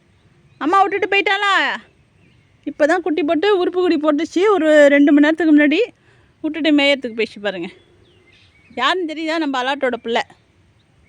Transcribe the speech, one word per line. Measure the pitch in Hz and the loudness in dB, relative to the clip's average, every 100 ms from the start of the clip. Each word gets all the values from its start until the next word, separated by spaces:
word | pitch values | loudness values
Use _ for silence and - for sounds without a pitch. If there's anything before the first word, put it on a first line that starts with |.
| _ _ _ _ _ - | _ _ _ _ _ -8
அம்மா | 285 392 | 0 2
விட்டுட்டு | 392 392 392 | 2 -2 -2
போயிட்டாளா? | 392 415 403 403 359 269 208 - _ _ _ _ _ _ _ 294 | 0 0 0 0 0 0 -6 -12 _ _ _ _ _ _ _ -10
இப்போ | - 302 | -2 0
தான் | 359 | 0
குட்டி | 349 311 | -2 -4
போட்டு | 302 320 403 392 | -2 0 0 0
உருப்பு | 359 359 | 0 -2
குடி | 359 320 | -2 0
போட்டுச்சு. | 302 294 330 330 415 | -2 -2 -4 -2 0
ஒரு | 381 311 302 285 | 0 2 4 6
ரெண்டு | 285 285 | 4 4
மணி | 294 294 | 4 4
நேரத்துக்கு | 320 320 | 2 2
முன்னாடி | 294 294 330 453 - _ _ _ _ | 4 4 0 -2 -8 _ _ _ _
விட்டுட்டு | 311 320 311 | -10 -4 0
மேயறதுக்கு | 285 277 277 247 226 | 2 2 0 -4 -6
போயிடுச்சு | 214 214 | -6 -6
பாருங்க. | 202 185 180 - _ _ _ _ _ _ _ _ _ 240 | -8 -8 -10 -14 _ _ _ _ _ _ _ _ _ -4
யாருன்னு | 269 370 320 | -2 -2 -4
தெரியுதா? | 311 320 330 | -8 -4 -4
நம்ம | 294 262 | -2 -4
அலாட்டோட | 254 285 262 - | -4 -2 -4 -4
பிள்ளை. | 233 233 - _ _ _ _ _ _ _ | -4 -4 -4 _ _ _ _ _ _ _